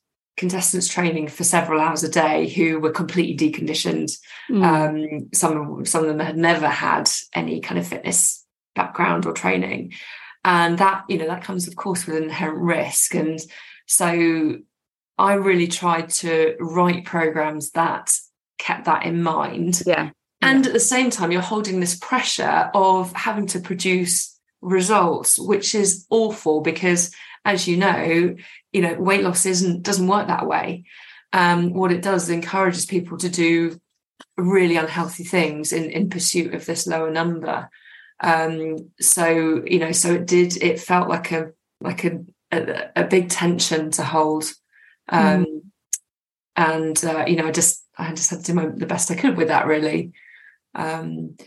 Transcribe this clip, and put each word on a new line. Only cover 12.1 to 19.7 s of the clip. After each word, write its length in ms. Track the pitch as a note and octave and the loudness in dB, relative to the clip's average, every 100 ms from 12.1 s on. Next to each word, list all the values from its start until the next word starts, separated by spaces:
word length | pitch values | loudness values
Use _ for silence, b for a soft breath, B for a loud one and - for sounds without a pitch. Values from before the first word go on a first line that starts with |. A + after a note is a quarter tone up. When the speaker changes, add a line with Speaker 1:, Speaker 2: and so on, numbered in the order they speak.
| D#3+ | -4
Speaker 1:
an 80 | |
inherent 380 | D#3 - D#3 D#3 | -4 -4 -4 -2
risk. 520 | E3+ D#3+ - - - | 0 0 -2 -2 0
And 240 | F3 D#3+ D#3+ B B B B - | 0 -2 -4 B B B B -2
so 720 | - F3 E3+ E3 E3 D#3 A#2+ - _ _ _ _ - | 2 2 2 2 2 0 -4 -12 _ _ _ _ 0
I 160 | G3 | 2
really 340 | G3+ G3 F3+ F3 | 4 4 2 2
tried 400 | - F3+ E3 E3 | 0 0 0 -2
to 460 | - E3+ D#3+ D#3+ D#3+ | -4 0 2 2 0
write 460 | E3 E3+ F3+ F3 | -2 2 2 2
programs 680 | - E3+ D#3+ D#3+ D3+ D3+ D3 | -4 -2 0 0 -2 -4 -4
that 440 | E3 E3 - - - - _ _ - | 0 0 -2 -2 -2 -4 _ _ -8
kept 280 | - - - | -6 -2 0
that 180 | D#3 | 0
in 180 | E3+ E3+ | 0 0
mind. 600 | E3 D#3 D3 - E3+ | 0 0 -2 -4 -2